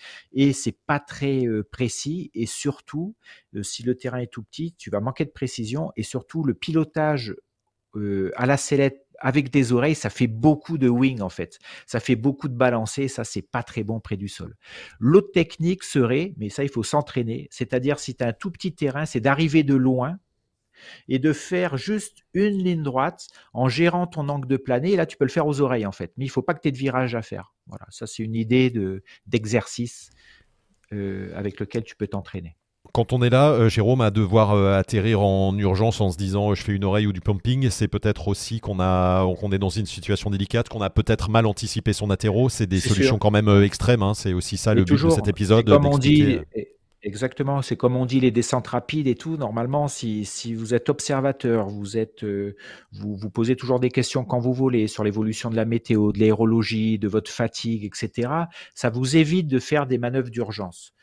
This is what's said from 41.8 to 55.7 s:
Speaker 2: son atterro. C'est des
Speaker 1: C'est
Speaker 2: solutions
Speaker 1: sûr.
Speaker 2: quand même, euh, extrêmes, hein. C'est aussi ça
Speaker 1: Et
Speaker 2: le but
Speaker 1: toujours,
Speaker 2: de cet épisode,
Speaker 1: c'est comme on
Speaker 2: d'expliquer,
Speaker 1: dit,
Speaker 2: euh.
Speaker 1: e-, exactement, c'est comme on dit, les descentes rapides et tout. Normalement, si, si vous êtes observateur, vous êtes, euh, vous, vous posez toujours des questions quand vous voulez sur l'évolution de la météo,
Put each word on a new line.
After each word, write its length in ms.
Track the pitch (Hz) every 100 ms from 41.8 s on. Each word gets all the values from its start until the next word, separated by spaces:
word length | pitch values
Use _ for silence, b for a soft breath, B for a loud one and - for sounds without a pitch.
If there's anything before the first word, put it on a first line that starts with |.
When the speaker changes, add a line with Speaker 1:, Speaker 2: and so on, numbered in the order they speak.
| 107
Speaker 2:
son 160 | 101 104
atterro. 400 | 95 107 101 127
C'est 160 | - 101
des 140 | 95
Speaker 1:
C'est 100 | -
Speaker 2:
solutions 240 | 101 135
Speaker 1:
sûr. 40 | 113
Speaker 2:
quand 120 | 107
même, 180 | 104 107
euh, 160 | 101
extrêmes, 380 | 101 - 104 120
hein. 100 | 98
C'est 220 | 107 98
aussi 240 | 90 - 95
ça 140 | 113
Speaker 1:
Et 20 | 104
Speaker 2:
le 60 |
but 80 | 92
Speaker 1:
toujours, 200 | 101 165
Speaker 2:
de 60 | 156
cet 100 | 98
épisode, 380 | - 95 110 110
Speaker 1:
c'est 60 |
comme 140 | 143 143
on 120 | 143
Speaker 2:
d'expliquer, 280 | 135 151 143
Speaker 1:
dit, 80 | 127
Speaker 2:
euh. 240 | - 110
Speaker 1:
e-, 40 | 101 _ _ _
exactement, 600 | 104 101 127 - 139 139
c'est 140 | 127 120
comme 200 | 123 127
on 80 |
dit, 160 | 127 131
les 100 | 127
descentes 380 | 117 117 127 -
rapides 400 | 123 - 156 135
et 80 | 117
tout. 220 | 160 160
Normalement, 500 | 120 113 123 143 143
si, 380 | - 117 107 101
si 280 | - 117
vous 200 | 113 110
êtes 160 | 120 135
observateur, 800 | 143 - 139 135 135 123 117 98
vous 260 | 104 101 110
êtes, 260 | 110 -
euh, 320 | 110 101 101 101 B B B
vous, 240 | 98 101 101
vous 140 | 107
posez 260 | 120 113 127
toujours 240 | 123 127
des 100 | 127
questions 360 | 135 123 139 -
quand 120 | 123
vous 140 | 120
voulez 360 | 127 131 120 107
sur 140 | -
l'évolution 440 | 104 104 107 107 120
de 80 | 113
la 80 |
météo, 480 | 113